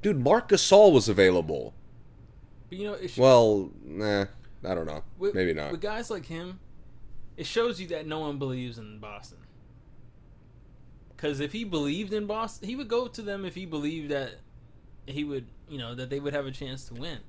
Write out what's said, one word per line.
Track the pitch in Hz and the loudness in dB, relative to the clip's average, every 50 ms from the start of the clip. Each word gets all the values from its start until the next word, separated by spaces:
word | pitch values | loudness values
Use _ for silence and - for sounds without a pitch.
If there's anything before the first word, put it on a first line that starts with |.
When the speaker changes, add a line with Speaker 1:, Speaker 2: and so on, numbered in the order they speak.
| - | 0
Speaker 1:
Dude, | 202 202 139 | 0 0 2
Marc | 123 135 180 233 - - | 4 4 4 4 4 4
Gasol | 202 190 - - 196 202 214 202 165 | 4 4 6 8 10 12 12 12 10
was | 131 101 110 | 8 6 6
available. | 104 92 98 92 92 90 80 78 78 69 60 55 - - - - - - - - - - - - - - - - - - - - | 6 8 8 8 8 6 2 0 -4 -6 -6 -8 -12 -16 -20 -20 -20 -20 -20 -20 -20 -20 -20 -20 -20 -20 -20 -20 -20 -20 -20 -16
Speaker 2:
But, | - 185 | -12 -10
you | 202 208 | -8 -8
know, | 208 | -8
it | - 190 175 | -8 -8 -10
sh- | - - | 0 6
Speaker 1:
Well, | 127 135 131 120 117 110 107 101 95 80 - - - | 8 10 10 10 10 8 6 4 0 -4 -8 -16 -16
nah, | 64 76 92 107 107 104 101 98 98 - - - - - - - | -12 -8 -4 -2 0 2 0 0 -2 -6 -16 -18 -18 -16 -12 -6
I | 90 92 | -4 -4
don't | 87 80 | -4 -4
know. | 78 76 76 - - - - | -6 -6 -8 -10 -12 -10 -6
Speaker 2:
with, | 185 - - | -4 -4 0
Speaker 1:
Maybe | 95 92 87 80 | 0 0 0 0
not. | 78 73 71 67 | -2 -4 -6 -6
Speaker 2:
with | 78 | -6
guys | - 202 214 220 233 - | -4 -6 -6 -6 -6 -8
like | 226 190 151 | -8 -10 -8
him, | - 165 165 170 180 185 185 - - - - - - - - - - - - - - - | -10 -12 -10 -10 -12 -14 -16 -18 -20 -20 -18 -20 -18 -18 -16 -16 -12 -12 -10 -12 -12 -10
it | - 170 | -10 -10
shows | - - 226 233 240 226 170 | -4 -2 0 0 0 -2 -4
you | 190 170 | -8 -8
that | 170 156 160 | -8 -8 -6
no | 156 151 156 | -6 -6 -6
one | 156 147 143 139 | -6 -6 -6 -4
believes | 139 135 131 127 123 123 117 113 | -6 -6 -6 -6 -8 -10 -10 -12
in | 110 107 107 107 | -16 -16 -16 -16
Boston. | 107 104 104 101 - - - - - - - - - - - - - - - - - - - - - - - - - - - - - - - - - - - - - - - | -16 -16 -16 -16 -16 -18 -20 -20 -20 -20 -20 -20 -20 -20 -20 -20 -20 -20 -20 -20 -20 -20 -20 -20 -20 -20 -20 -20 -20 -20 -20 -20 -20 -20 -20 -20 -20 -20 -20 -20 -20 -20 -18
'Cause | - - 151 147 135 | -6 -4 -4 -4 -2
if | 147 143 - | -4 -6 -6
he | 220 233 | -8 -8
believed | 208 185 156 147 143 147 180 214 190 208 | -4 -4 -2 -2 -2 -2 -4 -6 -4 -4
in | 214 208 | -6 -4
Boston, | 202 214 220 226 220 220 - - 190 | -4 -6 -6 -6 -8 -8 -12 -12 -10
he | 240 | -10
would | 262 294 214 | -10 -6 -4
go | 233 240 254 240 | -2 -2 -2 -4
to | 240 - 220 | -8 -12 -8
them | 202 202 196 196 | -8 -8 -6 -8
if | 180 - | -10 -10
he | 175 190 | -10 -12
believed | 175 160 151 143 147 160 165 151 143 | -8 -8 -6 -4 -4 -6 -6 -6 -4
that | 147 139 135 120 95 - - - - - - - - - - - - - - | -4 -4 -4 -6 -12 -16 -20 -20 -20 -20 -20 -20 -20 -20 -20 -20 -20 -20 -18
he | - 135 143 147 | -12 -8 -6 -6
would, | 147 143 135 120 113 - - - - | -4 -6 -8 -8 -10 -20 -20 -20 -16
you | 156 139 | -14 -12
know, | 120 117 120 | -10 -10 -10
that | 120 127 127 | -10 -8 -8
they | 139 143 | -8 -6
would | 143 143 143 | -6 -4 -4
have | 147 139 | -4 -4
a | 135 | -4
chance | 131 - 143 131 131 131 - - | -8 -10 -10 -10 -10 -12 -12 -14
to | 123 | -12
win. | 117 131 170 156 120 101 | -12 -10 -10 -10 -12 -14